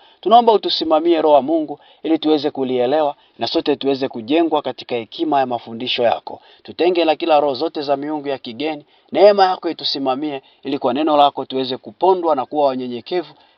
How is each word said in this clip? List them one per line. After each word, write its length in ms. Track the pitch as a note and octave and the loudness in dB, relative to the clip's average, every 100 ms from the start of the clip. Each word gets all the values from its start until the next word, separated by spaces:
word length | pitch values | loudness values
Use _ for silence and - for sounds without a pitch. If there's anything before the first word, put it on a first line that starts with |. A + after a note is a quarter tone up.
| _ _ | _ _
Tunaomba 320 | F3+ A#3 A3+ | 4 6 6
utusimamie, 680 | G3+ F3 - D#3+ D#3 E3+ D#3+ | 4 2 -2 0 2 4 2
Roho 140 | D#3 | 4
wa 60 | C#3+ | 4
Mungu, 380 | C3+ E3 D3 C#3+ - _ | 4 -2 -4 -10 -20 _
ili 160 | D#3 D#3+ | -2 0
tuweze 320 | D3+ D#3 C#3 | 2 0 0
kulielewa 640 | C3+ C3 B2+ B2 D#3 C#3+ - _ - | -4 -2 0 0 0 -2 -4 _ -10
na 80 | A#2 | -4
sote 280 | E3 D3+ | -2 -2
tuweze 320 | C#3 C3+ C3+ C3 | -2 -2 -2 -4
kujengwa 540 | A#2+ A2 D#3+ E3 D3+ | -6 -2 0 2 -2
katika 340 | C#3 - - | -4 -10 -8
hekima 440 | A#2+ A2 - D#3+ C#3+ | -8 -8 -6 -2 0
ya 60 | |
mafundisho 580 | B2+ A#2+ A2+ A2+ B2 - | 0 -4 -8 -10 -6 0
yako. 380 | A#2 E2 - - _ _ | 0 0 -6 -18 _ _
Tutenge 420 | - - E3+ E3+ | -12 -2 0 2
na 100 | D#3+ | 0
kila 240 | D3+ F3 D3 | 0 2 2
roho 140 | D3 | 2
zote 280 | B2+ E3 D#3+ | -2 -6 -6
za 160 | C#3+ C#3 | -4 -4
miungu 300 | D3 D3+ C#3 | -4 -8 -6
ya 100 | C3 | -8
kigeni. 480 | B2 A2+ D3+ D3 - _ _ | -10 -8 -8 -8 -14 _ _
Neema 340 | D3 G#3 G3+ | 4 6 6
yako 240 | F#3 F3+ E3+ | 2 0 -6
itusimamie, 720 | D3 C#3+ D3 C3+ C3 D3+ C3+ - _ | -6 -6 -4 -4 -4 -4 -8 -14 _
ili 160 | C#3 C#3 | -8 -4
kwa 140 | C3 | -2
neno 240 | B2+ D#3 D3 | 0 2 4
lako 280 | C#3+ C#3 | 4 2
tuweze 320 | B2+ C3 B2+ B2+ | -6 -6 -4 -8
kupondwa 580 | - - F3+ F#3 E3+ | -12 0 2 2 0
na 100 | C#3 | -2
kuwa 200 | A#2+ D3+ C#3 | -2 0 0
wanyenyekevu, 680 | C3 B2+ A#2+ - F3+ D3+ - _ | 0 -6 -10 -6 -6 -6 -14 _